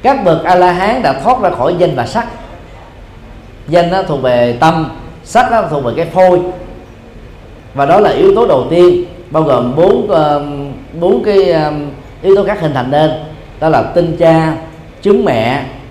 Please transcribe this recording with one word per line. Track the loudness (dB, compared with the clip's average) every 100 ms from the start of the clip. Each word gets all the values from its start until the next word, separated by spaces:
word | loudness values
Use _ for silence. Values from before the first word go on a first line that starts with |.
Các | 0 2
bậc | 0 0
A | 2
La | 2 2
Hán | 2 -2 0
đã | -2
thoát | -2 -2 0
ra | -2
khỏi | -2 -2 0
danh | -2
và | -2 -4
sắc. | -6 -6 -12 -18 -20 -20 -20 -20 -20 -20 -20 -20 -20 -20 -20 -2
Danh | 0 2
nó | -2
thuộc | -2 -2
về | 0 2 0 2
tâm, | 2 2 -4 -10 -18 -20
sắc | -2 0 2
nó | 0
thuộc | -2 -4
về | -4 -4
cái | -2
phôi, | 2 4 4 0 -10 -16 -18 -20 -20 -20 -20 -20 -20 -20 -20 -12
và | -2 2
đó | 4
là | 4
yếu | 4 4
tố | 4 2
đầu | 2 2
tiên, | 4 4 4 -4 -14 -4
bao | -2
gồm | 0 0 0 2
bốn, | 2 2 0
ờ, | 0 2 -2 -4 -8 -10 -12 -14 -4
bốn | -2 0
cái, | 2 2 2
ờ, | 0 -2 -4 -8 -14 -20 -6
yếu | 2 2
tố |
khác | 2 -2
hình | -2
thành | -2 -2
nên, | 0 0 -2 -10 -16 -20 -4
đó | 0
là | 0
tinh | 0 -2 -2 2
cha, | 2 2 0 -4 -12 -20 -20 -6
trứng | 0 2
mẹ. | 2 0 -2 -2 -8 -16 -20